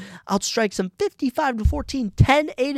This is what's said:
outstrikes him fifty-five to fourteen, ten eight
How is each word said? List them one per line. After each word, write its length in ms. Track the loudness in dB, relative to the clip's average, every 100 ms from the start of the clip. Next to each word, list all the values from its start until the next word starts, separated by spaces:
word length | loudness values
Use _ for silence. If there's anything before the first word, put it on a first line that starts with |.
| -18 -16 -4
outstrikes 500 | -2 -2 -2 -2 -2
him 120 | -6 -2
fifty-five 580 | -4 -2 -4 -2 -2 0
to 80 | -2
fourteen, 460 | -2 -4 -4 -4
ten 400 | 4 6 6 2 -2
eight 180 | -2